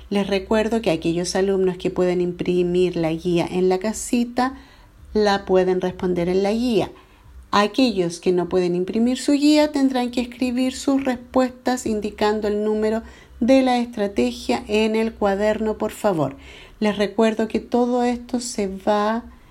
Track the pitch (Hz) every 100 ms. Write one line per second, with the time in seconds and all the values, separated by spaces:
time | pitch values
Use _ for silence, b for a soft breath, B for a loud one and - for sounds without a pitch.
0 | B 202 196 196 190 220 214 226 214 160
1 | 170 165 175 190 196 196 185 180 185 180
2 | 180 180 175 175 180 180 175 180 180 170
3 | 160 165 180 170 - 185 185 185 214 214
4 | - 240 240 247 262 269 B B B -
5 | - 214 208 196 196 185 185 185 185 180
6 | 185 175 175 185 196 226 247 208 - B
7 | B B B - - 196 208 208 262 196
8 | 170 170 185 180 175 185 180 175 185 214
9 | 240 254 - 285 294 302 302 294 269 254
10 | 247 247 240 - 254 247 262 262 - 269
11 | 269 247 - 262 254 254 - 254 226 214
12 | 208 - 214 214 214 208 214 214 214 220
13 | 226 B B - 233 269 254 247 240 220
14 | 202 202 247 240 - 233 226 208 220 220
15 | 226 226 208 196 214 214 220 208 214 -
16 | 214 170 135 - B B B B 214 196
17 | 208 - 226 220 220 226 - 240 247 247
18 | 240 240 240 247 240 - 196 190 214 208
19 | 208 226 - B B